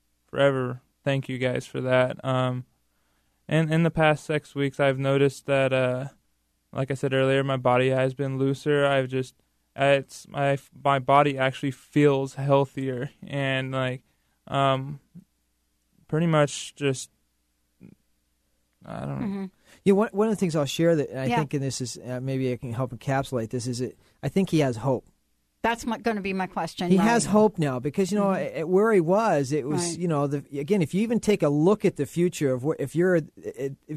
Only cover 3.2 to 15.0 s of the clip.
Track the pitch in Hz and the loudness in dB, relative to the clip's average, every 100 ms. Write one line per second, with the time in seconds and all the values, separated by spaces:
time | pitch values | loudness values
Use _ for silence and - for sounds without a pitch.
3.2 | _ _ - 156 160 160 165 165 156 147 | _ _ -2 0 2 2 2 2 2 2
4.2 | - 151 - 139 139 135 139 131 139 139 | -2 -6 -6 -4 -4 0 0 2 0 2
5.2 | 139 - - 139 135 131 127 127 139 - | 2 0 -2 0 2 0 0 -2 -8 -14
6.2 | _ _ _ _ _ - 135 135 139 135 | _ _ _ _ _ -6 -4 -4 -2 0
7.2 | 135 135 139 135 123 123 131 131 131 131 | 2 2 0 0 2 2 2 2 0 -2
8.2 | 139 131 135 135 151 143 143 139 131 131 | -6 -2 -2 0 0 2 2 2 0 -4
9.2 | 127 _ _ _ _ - 139 139 131 - | -6 _ _ _ _ 0 2 2 0 -16
10.2 | - 143 139 139 - 131 139 139 127 139 | -12 -2 0 -2 -6 -4 0 2 4 4
11.2 | 147 135 131 131 139 - _ 147 147 135 | 4 2 -2 -2 -6 -8 _ 4 4 4
12.2 | 135 - 139 139 135 - 135 123 143 - | -2 -4 2 4 2 -4 -6 -6 -8 -12
13.2 | - 143 135 131 131 131 127 127 - _ | -8 -4 -2 -2 -4 -4 -4 -6 -14 _
14.2 | _ _ - 139 139 131 139 143 | _ _ -6 0 2 0 -4 -12